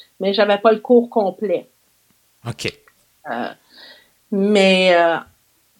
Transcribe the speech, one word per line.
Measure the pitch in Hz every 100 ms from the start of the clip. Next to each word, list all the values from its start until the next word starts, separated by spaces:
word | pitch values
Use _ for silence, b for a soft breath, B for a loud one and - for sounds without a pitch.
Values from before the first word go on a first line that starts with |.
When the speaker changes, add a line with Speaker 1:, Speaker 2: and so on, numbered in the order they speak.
| b b
Speaker 1:
mais | 190
j'avais | 202 208 202
pas | 226
le | 220
cours | - 240 240
complet. | 240 190 190 208 165 - _ _ _ _ _ _ _ 120
Speaker 2:
OK. | - 104 - _ _ _ _ 147
Speaker 1:
Euh, | 117 - - b b b b b b -
mais, | 196 196 208 190 185 185
euh, | 170 170 160 - _ _ _ _